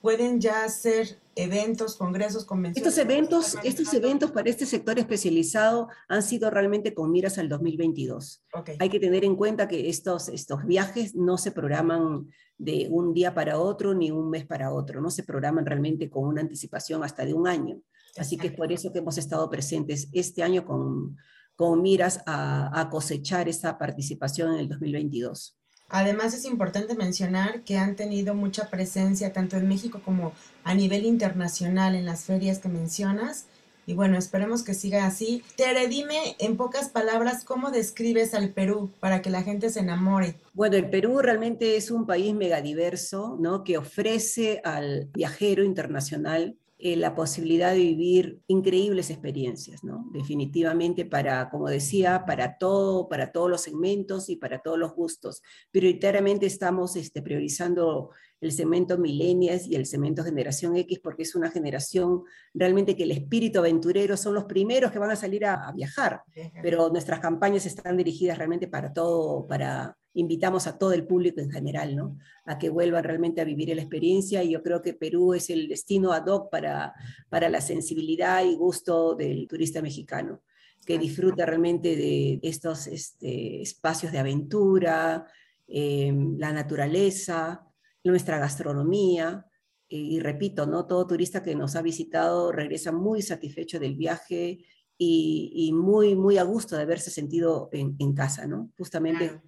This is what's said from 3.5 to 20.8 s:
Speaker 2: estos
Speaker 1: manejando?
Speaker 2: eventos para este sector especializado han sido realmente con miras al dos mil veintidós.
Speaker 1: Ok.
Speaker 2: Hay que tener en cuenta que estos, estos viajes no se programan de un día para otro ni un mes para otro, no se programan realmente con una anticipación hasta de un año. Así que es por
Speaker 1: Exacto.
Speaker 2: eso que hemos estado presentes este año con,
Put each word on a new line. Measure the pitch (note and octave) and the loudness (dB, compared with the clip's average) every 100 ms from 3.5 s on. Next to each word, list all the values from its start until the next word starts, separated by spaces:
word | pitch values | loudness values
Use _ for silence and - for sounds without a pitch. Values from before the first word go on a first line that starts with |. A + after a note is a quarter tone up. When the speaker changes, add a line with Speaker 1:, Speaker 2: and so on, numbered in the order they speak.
| - B3+ | -2 -2
Speaker 2:
estos | C4 D#4 | -2 2
Speaker 1:
manejando? | B3+ A#3+ | 2 2
Speaker 2:
eventos | C#4+ D4+ | 2 0
para | A#3 A#3 | 0 0
este | A#3 C4+ | -2 -2
sector | A#3+ - A#3 | -2 0 -2
especializado | A3+ G#3 F#3+ E3 E3 G#3+ A3 A#3 A#3 - - | 0 0 2 2 2 4 4 4 -2 -10 -2
han | G#3 | 0
sido | G#3 A#3+ A3 | 0 0 2
realmente | G3+ G3+ G#3 G#3 | 2 2 2 -2
con | F#3 D#3 | -2 2
miras | F3 F#3+ F#3+ | 2 2 -2
al | D#3+ | -2
dos | D3 | 0
mil | E3+ D#3 | 0 2
veintidós. | E3 C#3+ B2+ B2 C#3 - _ | 0 0 -4 -6 -12 -18 _
Speaker 1:
Ok. | E3 D#3+ D3 | -12 -10 0
Speaker 2:
Hay | F#3+ | 2
que | G3+ | 2
tener | F#3 F#3 | 4 4
en | G3 F#3+ | 4 4
cuenta | G#3+ A3 G3+ | 2 0 -2
que | E3+ C#3+ | 0 -2
estos, | E3 G3 F3 - | -4 -4 -4 -6
estos | C#3 - C#3+ | -10 -8 -6
viajes | C#3+ F#3 G3 A#3 G#3+ | 2 2 2 -4 -4
no | F3+ F3+ F3+ | 0 2 2
se | G3+ | -2
programan | F3+ D3 D3 E3 E3 D#3+ D3 C#3+ _ _ _ | -4 -2 0 2 2 0 -2 -8 _ _ _
de | D3+ E3+ - | -4 -2 0
un | E3+ F3 | 0 2
día | E3 F3+ | 2 2
para | F3 D3+ D3+ | 0 -2 0
otro | F#3 G3+ G3+ | 0 0 0
ni | F#3+ D#3+ | 2 0
un | D#3 D#3+ | 0 -2
mes | D#3+ C#3+ | -4 -6
para | C#3+ C3+ | -6 -4
otro, | C#3+ C#3 C3+ | -4 -6 -4
no | D#3+ | -4
se | - | -4
programan | - C#3 C#3+ D#3+ C#3+ | -6 -2 0 0 0
realmente | C#3+ D3+ D#3+ D3+ | 0 0 -2 -4
con | C3+ | -2
una | C#3 D3+ | -2 -2
anticipación | D#3+ D3 - - - D#3+ | -4 -6 -10 -10 -6 -4
hasta | C#3+ - | -6 -4
de | C3+ | -2
un | D#3+ F3+ | 0 2
año. | E3+ B2+ - _ _ _ - | 0 -4 -8 _ _ _ -10
Así | D#3 F3 | -6 -4
que | F3 | -6
es | |
por | - D#3+ | -4 -4
Speaker 1:
Exacto. | F3 F3 | -4 -4
Speaker 2:
eso | |
que | F3+ | -6
hemos | D#3 C#3+ | -4 -6
estado | C#3 D#3+ D#3 | -4 -2 -2
presentes | D#3 C#3 D#3+ C#3 C#3+ C#3 | -4 -4 -4 -2 -6 -2
este | F3+ F3+ - | -4 -2 -2
año | E3+ F#3 | 0 0
con, | E3+ C3+ | 0 -4